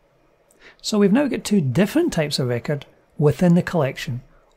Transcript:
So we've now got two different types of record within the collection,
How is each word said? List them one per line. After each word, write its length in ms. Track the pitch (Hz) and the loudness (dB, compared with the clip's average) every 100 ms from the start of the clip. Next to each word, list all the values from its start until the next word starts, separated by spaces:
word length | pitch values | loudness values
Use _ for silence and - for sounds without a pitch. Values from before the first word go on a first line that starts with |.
| _ _ _ _ _ _ - _ | _ _ _ _ _ _ -20 _
So 160 | - 214 | -4 2
we've 140 | 202 | 4
now 160 | 226 294 | 4 2
got 160 | 214 | -4
two 160 | - 208 | 0 0
different 520 | 139 120 196 294 349 | 2 0 0 0 0
types 260 | - 147 139 | -2 -4 -4
of 80 | 127 | -4
record 380 | 120 - 143 - _ _ - | -4 -4 -6 -8 _ _ -2
within 380 | 147 - 180 | 0 2 4
the 80 | 175 | 4
collection, 600 | 170 170 135 - - 120 - _ _ | 2 -2 -2 -4 -8 -10 -12 _ _